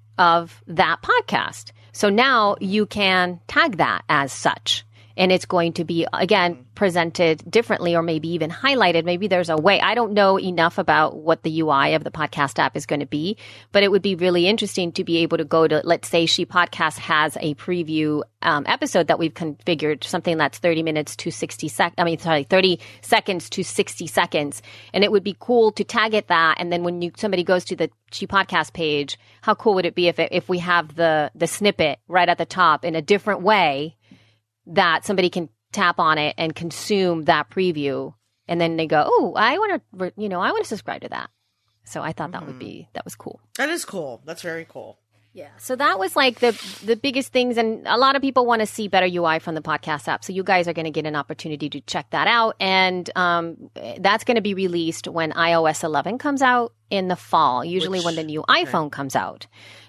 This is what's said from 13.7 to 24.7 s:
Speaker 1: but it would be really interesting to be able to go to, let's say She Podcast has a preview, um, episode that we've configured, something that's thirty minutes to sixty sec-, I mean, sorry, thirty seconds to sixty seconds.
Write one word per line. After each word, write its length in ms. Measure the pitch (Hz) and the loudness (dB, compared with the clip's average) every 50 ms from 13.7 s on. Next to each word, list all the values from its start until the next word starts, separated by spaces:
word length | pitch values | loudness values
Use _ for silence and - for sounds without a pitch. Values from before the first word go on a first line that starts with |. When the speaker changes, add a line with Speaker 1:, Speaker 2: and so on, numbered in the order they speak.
Speaker 1:
but 120 | - 202 | 2 4
it 80 | 202 202 | 4 4
would 100 | 202 190 | 2 2
be 140 | 180 202 185 | 2 0 -2
really 320 | 160 175 185 175 175 170 | 0 2 2 4 4 4
interesting 440 | 185 226 226 214 196 - 202 180 170 | 2 2 0 -2 -4 -4 -4 -4 -2
to 120 | - - 180 | -4 -4 -2
be 140 | - 165 165 | 0 0 0
able 180 | 165 160 165 | 2 0 0
to 80 | 165 160 | -2 -2
go 240 | 143 165 160 160 156 | 0 2 2 4 4
to, 140 | 156 151 - | 2 0 2
let's 240 | 165 170 - - - | 0 0 0 0 -2
say 160 | - 170 165 | 0 0 2
She 220 | 156 - - 151 | 2 0 -2 -2
Podcast 500 | - - 180 175 - - - 165 156 - | 0 2 0 0 0 0 -2 -2 -2 -2
has 400 | - - - 165 151 151 156 - - | -6 -4 0 2 2 2 0 -2 -4
a 160 | - 156 147 | -6 -6 -6
preview, 640 | - - - 180 175 165 151 156 156 156 151 151 147 139 - _ _ | -6 -6 -4 -4 -4 -4 -2 -2 -2 0 0 -2 -2 -4 -8 _ _
um, 240 | - 170 156 147 139 | -2 0 0 0 0
episode 420 | - 220 269 311 269 - 190 160 147 | -2 -2 -2 -2 0 0 0 2 2
that 100 | 160 - | 2 0
we've 160 | 165 160 - | 0 -4 -4
configured, 720 | - 170 156 147 - - 180 170 143 156 151 151 139 - | -6 -8 -8 -8 -6 -2 -2 -2 0 0 -2 -2 -4 -6
something 340 | - - 175 - - 165 160 | -6 -6 -4 -2 -2 0 2
that's 180 | 151 139 - - | 0 0 0 -2
thirty 240 | - 175 165 160 | 0 0 0 0
minutes 340 | 160 160 156 151 151 - - | -2 -2 -2 -2 -4 -6 -10
to 140 | - - 175 | -8 -8 -8
sixty 380 | - - - 151 - - - 156 | -6 -6 -8 -8 -8 -10 -8 -8
sec-, 240 | - - 190 170 - - | 0 0 0 0 2 0
I 60 | 175 | 0
mean, 140 | 170 165 156 | 0 0 -2
sorry, 260 | - 165 160 147 139 | 0 0 0 0 2
thirty 360 | - 190 190 185 185 175 160 - - - - | 2 2 4 4 4 0 0 -4 -20 -20 -20
seconds 480 | - - 233 214 - - 190 170 - - | -2 2 2 2 2 0 -4 -4 -6 -8
to 120 | - - | -6 -6
sixty 440 | 180 - - - 196 - - - 180 | -6 -4 -2 -4 -4 -4 -6 -10 -10
seconds. 560 | 156 - 196 175 170 - 160 147 143 - - - - | -2 0 0 0 2 0 -2 -2 -2 -6 -12 -18 -20